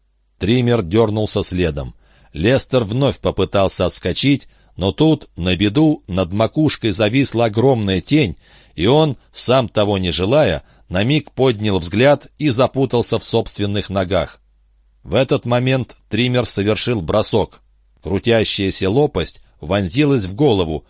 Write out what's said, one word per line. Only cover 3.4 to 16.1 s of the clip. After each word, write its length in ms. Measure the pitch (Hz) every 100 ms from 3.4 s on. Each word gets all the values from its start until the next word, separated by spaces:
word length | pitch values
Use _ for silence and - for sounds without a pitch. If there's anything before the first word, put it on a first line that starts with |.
| 92 101 95 - 87
отскочить, 640 | - 92 85 135 143 - _ _ -
но 160 | 98
тут, 360 | - 160 151 - -
на 200 | 90 90
беду, 460 | 104 120 156 151 -
над 260 | 92 85
макушкой 580 | 101 110 156 151 - 113
зависла 560 | 92 104 131 135 113 117
огромная 540 | 107 131 120 101 92
тень, 360 | - 151 107 - _ - _
и 120 | - 95
он, 300 | 147 156 - _
сам 360 | - - 131 107
того 300 | - 104 98
не 120 | 90
желая, 520 | 78 95 147 120 73 _ _ -
на 140 | 90
миг 300 | 113 151 -
поднял 460 | - 131 104 107 95
взгляд 500 | 82 98 139 143 - -
и 120 | 147
запутался 680 | 113 123 131 131 120 - 113
в 60 |
собственных 680 | - 117 - - 101 101 92
ногах. 500 | 98 92 90 73 - _ _ _ _ _ _
В 120 | -
этот 320 | 110 131 139 120
момент 500 | 123 127 131 - -
триммер 360 | -